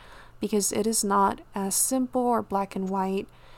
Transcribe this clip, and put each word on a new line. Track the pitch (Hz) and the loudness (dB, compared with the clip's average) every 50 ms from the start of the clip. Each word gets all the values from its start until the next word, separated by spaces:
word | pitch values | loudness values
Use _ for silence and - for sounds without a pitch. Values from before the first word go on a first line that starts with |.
| - - - - - - - - | -14 -20 -20 -20 -20 -20 -10 -8
because | - 202 214 208 202 - | -4 0 0 0 0 0
it | - 220 208 | 0 0 0
is | 226 226 - - | 0 0 0 0
not | 202 196 202 196 196 233 - - - - | 2 4 4 4 4 2 -2 -8 -10 -6
as | 202 196 196 196 | -4 -4 -2 0
simple | - - - 262 262 254 247 - 254 | 0 0 2 2 0 0 0 0 0
or | 247 247 233 220 | 2 2 2 0
black | 208 - 196 196 196 196 - | 0 -2 -2 -2 -2 -4 -4
and | 196 190 190 | -4 -4 -2
white | 196 196 190 190 190 196 214 - - - - - - | -2 0 0 0 -2 -2 -4 -6 -12 -20 -20 -20 -20